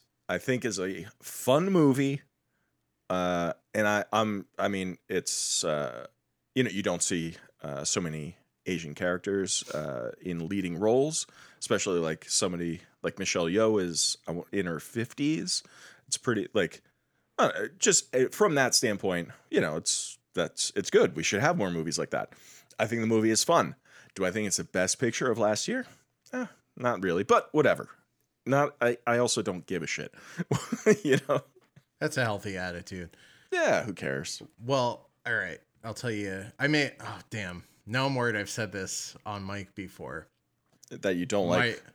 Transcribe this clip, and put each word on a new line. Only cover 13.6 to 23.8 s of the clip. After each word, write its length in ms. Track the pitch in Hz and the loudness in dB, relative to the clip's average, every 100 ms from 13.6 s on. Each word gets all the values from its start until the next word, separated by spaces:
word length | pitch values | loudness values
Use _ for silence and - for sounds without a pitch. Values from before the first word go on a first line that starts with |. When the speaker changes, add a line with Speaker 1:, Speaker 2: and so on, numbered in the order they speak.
| 110 107 | 4 4
Speaker 1:
is, 380 | 90 78 - - - | 0 0 -2 -2 -6
uh, 60 | 85 - | -8 -4
in 140 | 98 90 | -2 -2
her 140 | 80 | -4
fifties. 840 | - 117 120 - 143 165 180 - - - - - _ | -6 -6 -6 -2 -2 0 -2 -4 -6 -14 -20 -20 _
It's 100 | - | -4
pretty, 300 | - 110 - 107 | 0 0 0 0
like, 260 | 85 - _ _ _ _ _ - | 0 -2 _ _ _ _ _ 0
uh, 140 | 151 - 107 - | 2 2 -6 0
just, 380 | - - - 127 | 2 2 2 2
uh, 140 | 127 | 2
from 240 | - 208 147 | 4 2 4
that 180 | 123 | 4
standpoint, 560 | - 120 101 98 87 85 - _ | 4 2 0 0 -2 -2 -10 _
you 100 | 277 | 0
know, 140 | 87 78 | 0 0
it's, 380 | - - - - _ 92 | -2 -4 -4 -12 _ -2
that's, 360 | 80 - - - | -2 -2 -4 -2
it's 160 | 98 | 2
good. 240 | 202 - 139 | 4 4 2
We 80 | |
should 180 | 80 101 | -2 2
have 160 | 147 180 | 2 2
more 140 | 95 | 0
movies 260 | 85 80 78 | -2 -2 -2
like 140 | 78 | -2
that. 180 | - 50 - - - _ - | -4 -4 -10 -20 -20 _ -4
I 80 | 110 | -2
think 160 | 117 | 0
the 60 | 110 | 2
movie 240 | 113 110 | 4 4
is 120 | 110 | 4
fun. 320 | - 170 87 - | 4 4 4 -2